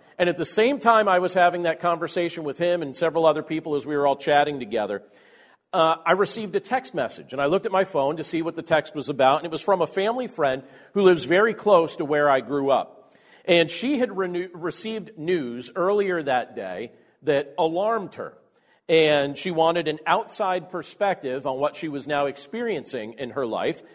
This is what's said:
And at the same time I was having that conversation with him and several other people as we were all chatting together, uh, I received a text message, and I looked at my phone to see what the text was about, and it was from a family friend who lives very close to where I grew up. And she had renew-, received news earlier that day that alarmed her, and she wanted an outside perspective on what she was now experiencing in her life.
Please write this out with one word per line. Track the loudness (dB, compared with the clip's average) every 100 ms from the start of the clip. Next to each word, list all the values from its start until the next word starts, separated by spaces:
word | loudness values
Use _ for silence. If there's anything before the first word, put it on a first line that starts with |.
| _ -2
And | -2
at | 0
the |
same | -2 2 2 2
time | 4 4 6
I | 2
was | 2
having | 4 2 2
that | -2 -2
conversation | -2 -2 -4 -4 -4 -4
with | -8 -4
him | 0 0
and | -4
several | -2 -2 4
other | 4 2
people | -2 -6 -4 -6
as | -2
we | 0
were | 2
all | 0
chatting | 2 2 2 -2
together, | -4 -4 -2 -6 -8 _ _ _ _ _ -6
uh, | 0 2 2 2
I |
received | 2 2 -2 -6 -6
a |
text | -2 -4 -4
message, | -6 -6 -8 -12
and | -4
I | 0
looked | 0 0
at |
my | -2
phone | 0 0 -2 -4
to |
see | -6 -4
what | -6 -6
the |
text | 0 0 0
was | -8 -6
about, | 2 4 4
and | -2
it |
was | -6
from | 0 0
a | 0
family | 0 -2 -2 -6
friend | -2 -2 -2 -8 -20 -8
who | 4
lives | 6 6
very | 4 4 4
close | 2 4 6 4 -2
to | -2
where | 2 4
I | 4
grew | 2 -2 2
up. | 2 0 -12 -20 _ _ -10
And | 2 2 2
she | -2 -2 -2
had | -2 -4
renew-, | -4 -4 -8
received | -8 -8 -8 -8 -10 -10 -10
news | -4 -2 -2 -8 -10 -2
earlier | 0 2 0 -2
that | 0 -2 -2 -10
day | -10 -8 -10 -14 _ _
that | 0 0 0 -2
alarmed | -2 0 -2 -2 -6
her, | -12 -14 -14 _ _ _ _ 2
and | 4 6 4 0 -4
she | -4
wanted | 2 2 2 -2
an | -4 0
outside | 0 0 -4 -2 -2 -4
perspective | -12 -10 -2 -2 0 -4 -6 -4
on | -2
what | -2 -4
she | -8
was | -8 -2
now | 0 0
experiencing | -4 -12 -8 -4 -6 -6 -10 -10 -10
in | -8
her | -4
life. | -4 -2 -2 -4 -10